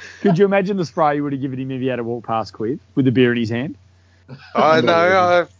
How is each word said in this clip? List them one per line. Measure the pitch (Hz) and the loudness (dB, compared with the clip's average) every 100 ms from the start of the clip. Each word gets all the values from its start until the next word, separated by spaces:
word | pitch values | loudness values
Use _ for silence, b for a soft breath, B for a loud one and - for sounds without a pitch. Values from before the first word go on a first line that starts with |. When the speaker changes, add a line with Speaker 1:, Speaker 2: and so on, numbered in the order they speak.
| B B | B B
Speaker 1:
could | 196 170 | 0 2
you | |
imagine | 202 196 190 196 | 2 2 0 -2
the | 160 | -4
spray | - 151 147 | -2 0 0
you | |
would | 143 | -4
have | 139 | -4
given | 139 131 | -6 -8
him | 131 | -8
if | 131 | -6
he | 131 | -4
had | 123 | -4
a | |
walk | 117 120 110 | -6 -8 -4
past | 113 104 | -4 -4
Quiv | - 110 147 - | -6 -6 -6 -6
with | - 135 | -2 2
a | |
beer | 127 123 | 4 2
in | 120 | 2
his | 113 | -2
hand? | 117 139 - _ B B B B B B | -4 -6 -10 _ B B B B B B
Speaker 2:
I | 117 147 160 | 0 2 4
know. | 165 | 4
Speaker 1:
Unbelievable. | 165 175 190 180 | 2 4 4 4
Speaker 2:
I've, | 175 160 | 2 0